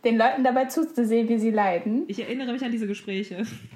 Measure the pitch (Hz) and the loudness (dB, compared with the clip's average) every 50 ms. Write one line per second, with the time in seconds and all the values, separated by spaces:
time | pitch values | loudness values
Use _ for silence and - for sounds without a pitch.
0 | - 240 226 220 226 254 285 269 254 254 240 262 262 254 - 330 320 320 - - | 2 2 4 4 4 4 4 4 2 4 4 4 0 2 0 -2 -2 -2 0 -2
1 | 240 214 226 233 226 220 233 226 214 226 214 214 208 196 175 170 - 214 214 254 | 0 2 2 2 4 2 2 2 2 2 2 2 2 2 2 0 0 0 -2 -2
2 | 349 320 - - 226 - 240 262 269 240 240 254 269 240 233 226 220 202 202 202 | -2 -4 -6 -8 -6 -6 -6 -6 -4 -4 -4 -4 -4 -4 -4 -4 -2 -4 -4 -6
3 | - - 196 190 202 - 185 175 220 226 - - - - - | -6 -6 -6 -6 -6 -6 -6 -8 -8 -8 -8 -14 -16 -18 -14